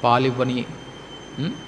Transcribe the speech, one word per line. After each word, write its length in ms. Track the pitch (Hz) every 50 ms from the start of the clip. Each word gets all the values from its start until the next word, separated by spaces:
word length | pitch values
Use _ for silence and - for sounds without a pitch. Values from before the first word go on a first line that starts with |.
| -
పాలివ్వని, 600 | 123 120 123 131 131 123 123 127 127 127 123 113 - - - - - - - - - - - - - - -
ఉం? 160 | 139 180 262 320 -